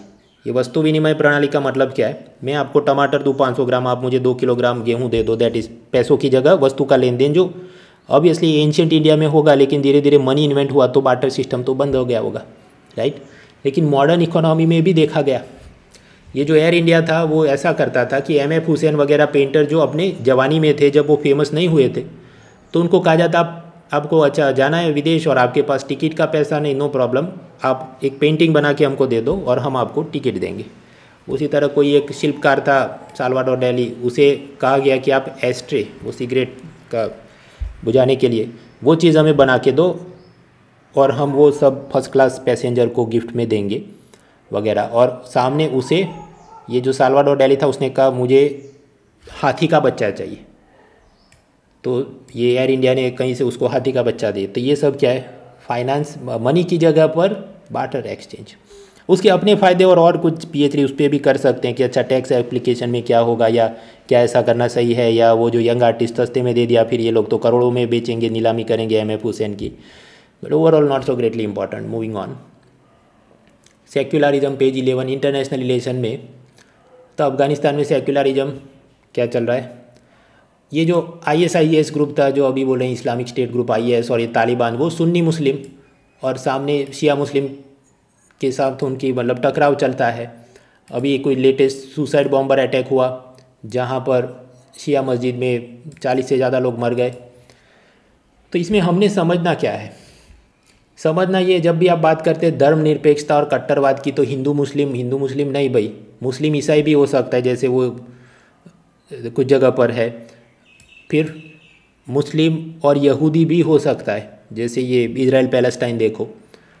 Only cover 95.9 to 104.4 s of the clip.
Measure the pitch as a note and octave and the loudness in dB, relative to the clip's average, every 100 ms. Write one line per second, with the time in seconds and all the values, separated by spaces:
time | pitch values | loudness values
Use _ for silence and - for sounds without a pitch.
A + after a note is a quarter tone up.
95.9 | - C3 C3 B2+ C3 B2+ B2+ B2+ A#2 A#2+ | -8 -4 -2 -2 -2 0 0 -2 -2 -4
96.9 | B2 B2 B2 - - _ _ _ _ _ | -2 -2 -6 -18 -20 _ _ _ _ _
97.9 | _ _ _ _ _ _ D#3+ E3+ G#3 F3 | _ _ _ _ _ _ -6 -2 0 2
98.9 | F3 G#3 G3+ F3 F3 E3+ D3 A2+ G2 - | 2 2 0 0 0 0 -2 -4 -6 -12
99.9 | - - - - - _ _ _ _ _ | -18 -20 -20 -20 -20 _ _ _ _ _
100.9 | - D#3+ E3+ F#3 F#3+ F3+ F3+ E3 E3 F3+ | -6 -2 0 0 0 2 2 2 2 2
101.9 | E3 D#3+ D#3+ E3+ - E3+ C3 C#3+ D#3 D3+ | 4 2 2 0 0 0 2 2 4 2
102.9 | C#3+ D3+ D3 - D3 D3 C3 - C#3+ C#3 | 2 2 2 2 0 0 -2 0 0 0
103.9 | C3+ C#3+ C#3 B2+ C3+ | 0 -4 -2 -2 -2